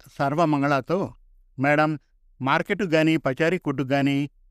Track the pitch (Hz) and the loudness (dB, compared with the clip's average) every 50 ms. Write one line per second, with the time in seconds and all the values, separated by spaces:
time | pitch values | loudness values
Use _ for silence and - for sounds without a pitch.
0 | _ - - - 147 135 143 160 170 156 151 143 139 143 147 135 131 - 165 196 | _ -14 -6 -4 -2 -2 0 0 2 2 2 0 0 0 0 -2 -2 -2 -2 -4
1 | 180 110 - - _ _ _ _ _ _ _ - 131 143 147 151 156 156 156 139 | -4 -6 -10 -14 _ _ _ _ _ _ _ -2 0 2 2 2 2 0 -2 -4
2 | - _ _ _ _ _ _ - 127 135 147 165 165 - 208 175 214 170 156 160 | -10 _ _ _ _ _ _ -6 -2 0 0 0 0 -2 -2 -4 0 2 2 4
3 | 156 160 160 156 - 139 131 - 160 165 185 175 - 147 135 131 139 123 139 139 | 4 4 2 2 0 -2 -2 0 0 0 0 -2 -4 -4 -4 -4 -4 -2 0 0
4 | 135 139 139 139 147 143 - _ _ _ | 0 0 0 -2 -2 -6 -8 _ _ _